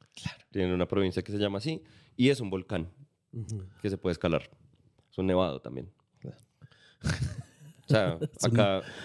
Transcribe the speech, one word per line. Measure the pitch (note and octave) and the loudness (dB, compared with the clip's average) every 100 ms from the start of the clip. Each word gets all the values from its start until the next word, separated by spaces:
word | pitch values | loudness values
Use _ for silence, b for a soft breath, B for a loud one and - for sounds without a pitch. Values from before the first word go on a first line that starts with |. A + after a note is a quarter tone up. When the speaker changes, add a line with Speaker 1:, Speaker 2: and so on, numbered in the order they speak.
| - - | -20 -14
Speaker 1:
Claro. | - - - | -12 -12 -8
Speaker 2:
Tiene | G2+ F#2 | -2 0
una | F2+ F2+ | 2 2
provincia | G2+ F#2 F2+ | 2 2 0
que | F#2 | -4
se | G#2 | -2
llama | G#2 G2 | 0 0
así, | C3+ D#3+ b b b - | -4 -6 b b b 2
y | B2+ | 4
es | C3 | 4
un | G#2+ | 0
volcán | F#2+ - F#2+ F2 - C#3+ _ _ | -4 -4 -4 -4 -10 -20 _ _
Speaker 1:
Ujú. | A#2 G2+ G#2+ F#2 - | -12 -8 -8 -10 -6
Speaker 2:
que | G#2 | -4
se | F#2+ | -2
puede | - | 0
escalar. | E2 F2+ D#2 - - - _ _ _ _ | 0 2 2 0 -12 -20 _ _ _ _
Es | - | -2
un | F#2+ | 2
nevado | F#2 F2+ C2 | 4 2 -2
también. | A#1 C2 F2+ - _ _ | -8 -10 -10 -16 _ _
Speaker 1:
Claro. | - - - _ B B B B B B B B B B D3+ - - | -16 -16 -20 _ B B B B B B B B B B -20 -20 2
Speaker 2:
O | |
sea, | A#2 F#2 E2 | 4 4 0
Speaker 3:
<laughs> | - - | -6 -2
Es | |
un | A#2+ A#2 | 2 4
Speaker 2:
acá | G2+ F#2+ B B | 4 2 B B